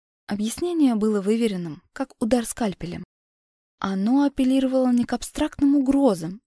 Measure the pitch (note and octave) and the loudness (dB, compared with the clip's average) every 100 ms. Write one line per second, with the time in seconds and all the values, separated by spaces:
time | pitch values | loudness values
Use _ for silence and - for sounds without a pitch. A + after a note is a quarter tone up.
0 | _ _ - G3+ A3 - F4 E4+ C4+ A3 | _ _ -8 -4 -4 -2 -2 2 2 4
1 | A3 G#3 F#3+ A3+ A#3 F#3 E3+ C#3+ - - | 2 0 0 2 0 -2 -6 -10 -14 -10
2 | C4+ - A3 B3 A3+ - A3 - E3+ E3 | -10 -4 0 0 0 -4 -4 -4 -10 -10
3 | F3+ _ _ _ _ _ _ _ G3 F#3+ | -14 _ _ _ _ _ _ _ -4 -2
4 | G#3 C#4 C#4+ C#4 B3+ C4+ C4 C4 B3+ A#3+ | 2 2 2 0 0 2 2 2 2 2
5 | A#3 A#3+ - - D4+ - C#4+ C#4+ C4 C#4 | 0 -4 -6 -4 -6 0 2 2 2 4
6 | C4+ F3 E3 G3+ | 4 2 -4 -10